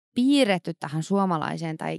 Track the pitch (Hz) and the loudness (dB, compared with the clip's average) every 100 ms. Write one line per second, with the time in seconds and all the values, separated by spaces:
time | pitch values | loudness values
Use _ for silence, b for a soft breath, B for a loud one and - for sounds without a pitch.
0 | _ - 254 285 220 185 - 165 - 156 | _ 0 2 4 4 2 -2 -8 -6 -6
1 | 160 196 190 165 147 160 165 160 160 | -2 0 0 0 -2 -4 -6 -6 -6